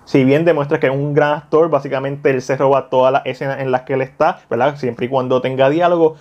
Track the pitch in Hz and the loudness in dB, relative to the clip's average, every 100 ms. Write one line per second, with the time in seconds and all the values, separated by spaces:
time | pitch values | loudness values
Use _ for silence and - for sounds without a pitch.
0 | - 143 131 143 170 151 143 151 131 139 | -2 2 4 2 2 0 0 -2 0 -2
1 | 147 147 147 147 - 156 165 143 143 135 | -2 0 0 -2 0 0 2 0 -2 -6
2 | 139 143 147 131 127 135 139 139 - 131 | -6 -2 0 0 -2 0 2 0 0 2
3 | 127 135 135 127 139 135 135 127 - 131 | 2 2 -2 -8 -6 -6 -2 -4 -2 -4
4 | 135 - 160 190 - 117 135 143 127 117 | -4 -2 -2 -2 -6 -2 -2 -2 -6 -6
5 | 123 135 127 127 131 131 135 160 175 175 | -4 -2 0 -2 -2 0 2 2 0 2
6 | 160 151 | 0 -2